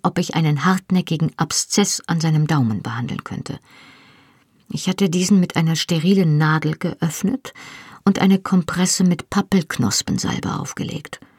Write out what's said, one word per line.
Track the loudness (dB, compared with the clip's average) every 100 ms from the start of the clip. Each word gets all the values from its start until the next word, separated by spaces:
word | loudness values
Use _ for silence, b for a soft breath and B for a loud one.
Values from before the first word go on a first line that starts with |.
ob | 0 -2
ich | -2
einen | 0 2 2
hartnäckigen | 2 0 0 -2 0 -2 -2 -2
Abszess | -4 -4 -2 0 0 -2 -4
an | -2
seinem | 2 2 2
Daumen | 2 0 -2
behandeln | -6 -6 -6 -8
könnte. | -10 -10 -10 -12 b b b b b b b b b _ -12
Ich | -6 -4
hatte | 0 0
diesen | 2 4 4
mit | 4 0
einer | 0
sterilen | 0 -2 0 4 4 4 4
Nadel | 4 2 0 -4
geöffnet | -6 -2 -4 -2 -2 -2 -6 B B B B B
und | 0 4
eine | 4 4
Kompresse | 2 0 0 0 0 2
mit | 2 0 -2
Pappelknospensalbe | -4 2 0 0 -2 0 0 -2 -2 -2 -4 -4
aufgelegt. | -6 -6 -8 -8 -8 -12 -18 b